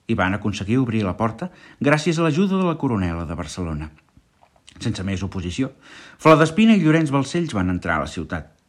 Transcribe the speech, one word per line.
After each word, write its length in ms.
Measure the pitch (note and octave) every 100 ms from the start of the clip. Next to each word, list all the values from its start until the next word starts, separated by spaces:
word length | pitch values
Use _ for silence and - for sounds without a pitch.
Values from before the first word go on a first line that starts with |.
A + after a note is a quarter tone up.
| -
i 80 |
van 220 | A2+ F#2 G2+
aconseguir 400 | A2 G2+ G2 B2
obrir 240 | C3 A2+
la 140 | G2 F2
porta 320 | A2+ A2+ F#3 - - -
gràcies 380 | C#3 D3+ F3 D#3+
a 80 | E3
l'ajuda 320 | D3 G3 F#3+
de 80 | F3+
la 100 | D#3
coronela 480 | C#3 A2 F#2 E2 D#2+
de 80 | D#2+
Barcelona. 500 | D#2+ - E2+ D2+ D2+ - _ _ _ _ _ _ _ -
Sense 240 | A#2+ G#2 G2
més 160 | F#2+ F#2+
oposició, 460 | F#2+ F2 F2 C3 - - - - -
Flor 160 | D#3+ D#3
d'Espina 380 | D#3 D#3+ A3+ G#3+
i 60 |
Llorenç 260 | D#3 D#3+ D#3
Balcells 460 | C#3 C3 E3+ E3 A2
van 160 | F#2
entrar 240 | F2 F2 D#2+
a 60 | C#2
la 60 |
ciutat, 400 | - D#2 E2+ D#2 _